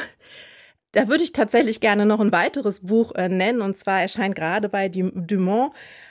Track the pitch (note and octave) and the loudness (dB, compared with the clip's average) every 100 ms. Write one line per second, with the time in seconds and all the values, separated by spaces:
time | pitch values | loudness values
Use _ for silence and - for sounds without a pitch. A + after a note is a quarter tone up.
0 | - _ - - - - - _ _ - | -8 _ -20 -20 -20 -20 -20 _ _ 0
1 | A3+ D#4 E4+ - D#4 A#3 A#3+ A3 A3 G#3 | 2 2 0 -2 2 2 2 0 0 2
2 | G#3 G#3+ G#3 E3+ A3 C#4 G#3+ F#3 F#3 A3+ | 2 2 2 2 0 -2 -4 -4 0 0
3 | A3+ - F3+ F#3 G3 A#3+ G3 F#3+ - F#3+ | 0 -2 -2 0 0 0 -2 -4 -2 0
4 | F#3 - G3 F#3 D#3+ G3+ G#3 G3+ G3 F#3 | 0 -2 -2 -2 -2 -2 -2 -2 -2 -2
5 | F3+ F#3 E3+ G3 F#3 A3 C#4 - - - | -4 -4 -4 0 0 0 -2 -4 -20 -20
6 | - | -14